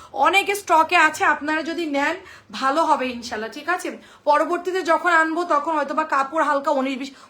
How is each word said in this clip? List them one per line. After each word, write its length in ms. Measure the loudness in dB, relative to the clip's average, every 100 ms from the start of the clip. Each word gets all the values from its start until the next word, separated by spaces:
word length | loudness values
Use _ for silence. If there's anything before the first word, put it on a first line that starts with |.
| -10
অনেক 420 | 0 2 4 2 -2
স্টকে 400 | 2 2 4 4
আছে, 300 | 4 2 0
আপনারা 360 | 0 -2 -4
যদি 240 | -4 -6 -4
নেন, 300 | -2 -2 -4 -12 -20 -16
ভালো 320 | -4 0 2
হবে 240 | 2 2 -2
ইনশাল্লাহ, 420 | -8 -10 -8 -8
ঠিক 200 | -8 -4
আছে? 280 | -4 -4 -10 -16 -4
পরবর্তীতে 580 | 2 2 2 -2 -2 -2
যখন 280 | 0 0 4
আনবো, 340 | 2 2 0
তখন 280 | 0 0 0
হয়তো 220 | -2 -2
বা 100 | -4
কাপড় 400 | -2 0 0 0
হালকা 280 | 0 0 0
উনিশ 260 | 0 -2 -4
বিশ 140 | -10 -14